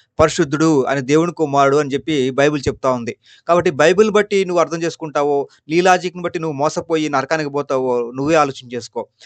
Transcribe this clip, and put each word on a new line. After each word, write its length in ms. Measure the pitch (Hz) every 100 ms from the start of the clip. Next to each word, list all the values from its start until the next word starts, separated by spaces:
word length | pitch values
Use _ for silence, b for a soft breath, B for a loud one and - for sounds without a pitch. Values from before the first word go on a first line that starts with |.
| b -
పరిశుద్ధుడు 640 | 156 180 147 147 160 147
అని 180 | 120 139
దేవుని 320 | 127 156 170
కుమారుడు 440 | 160 151 139 139 143
అని 160 | 143
చెప్పి 360 | 135 143 151 131
బైబిల్ 340 | 131 147 147 135
చెప్తా 240 | 117 131
ఉంది. 260 | 123 117 - b b -
కాబట్టి 240 | 175 175
బైబిల్ 400 | 139 156 185 220
బట్టి 340 | 208 208 196 180
నువ్వు 160 | 175
అర్థం 220 | 147 165
చేసుకుంటావో, 640 | 165 - 156 147 147 143 139 b -
నీ 120 | 165
లాజిక్‌ని 420 | 185 180 175 175
బట్టి 160 | 170 170
నువ్వు 180 | 160 135
మోసపోయి 520 | 151 170 165 160 151
నరకానికి 400 | 139 131 160 143
పోతావో 600 | 143 135 135 131 123 117
నువ్వే 240 | 127 143 160
ఆలోచన 320 | 143 131 123
చేసుకో. 400 | 120 113 120 107 _